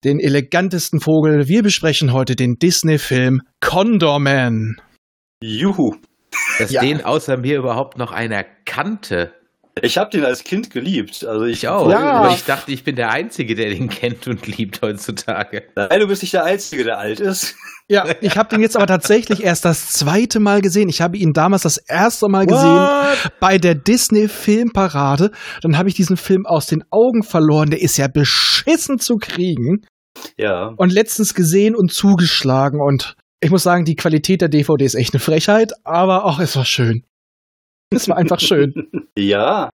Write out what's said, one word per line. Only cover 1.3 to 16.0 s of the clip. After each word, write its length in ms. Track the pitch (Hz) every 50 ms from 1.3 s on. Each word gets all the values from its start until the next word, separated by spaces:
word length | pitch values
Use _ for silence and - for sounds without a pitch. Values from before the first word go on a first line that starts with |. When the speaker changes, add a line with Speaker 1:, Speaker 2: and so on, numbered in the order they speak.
| 151 147 143 131
Speaker 1:
Wir 160 | 180 226 214
besprechen 500 | 208 190 - - 160 147 - 160 135 123
heute 220 | 131 131 - 127
den 220 | - 131 123 120 -
Disney-Film 800 | - 180 170 - - 160 156 143 - - 131 127 127 127 131 131 - _ _ _
Condor 600 | - - - 175 196 226 233 196 165 156 143 143
Man. 560 | 143 139 139 135 127 120 113 110 110 110 110 - - _ _ _ _ _ _ _ _ _ _ _
Speaker 2:
Juhu. 540 | - 110 107 107 151 202 190 175 160 110 - - _ _ _ _ _ _ - - - - - -
Speaker 3:
Dass 100 | - 107
Speaker 1:
Ja. 120 | 131 131
Speaker 3:
den 220 | 123 135 151 151 -
außer 340 | - 131 156 - - 135 127
mir 200 | 120 131 147 139
überhaupt 400 | 127 127 113 117 135 135 - 117
noch 140 | 120 -
einer 340 | - 87 117 113 110 101 92 - _ _ _
kannte. 680 | - - 123 143 202 220 202 - - 101 87 87 85 - _ _ _ _ _ _ _ _ -
Speaker 2:
Ich 160 | - - - 180
hab 140 | 202 208
den 120 | - 185 147
als 200 | 127 123 - -
Kind 260 | - - 196 240 -
geliebt. 560 | - 127 120 165 190 135 101 104 - - -
Also 200 | 117 110 107 113
ich 180 | 117 117 - -
Speaker 3:
Ich 40 | 120
auch. 200 | 170 202 160 160
Speaker 1:
Ja. 300 | 175 220 269 294 277 240
Speaker 3:
Aber 160 | 208 190 180
ich 80 | 175 -
dachte, 280 | - 139 135 - -
ich 120 | 139 127 -
bin 120 | - 131
der 140 | 123 117 110
Einzige, 460 | 113 139 180 226 - - 147 107 113
der 140 | 101 113 107
den 200 | 101 85 135 120
kennt 380 | - - - 120 120 - - 131
und 180 | 120 - -
liebt 340 | - 101 - 110 98 101 - -
heutzutage. 800 | 110 107 101 - - 104 - - - 110 104 104 - - 101 - - _
Speaker 2:
Nein, 240 | - 101 92 -
du 80 | 196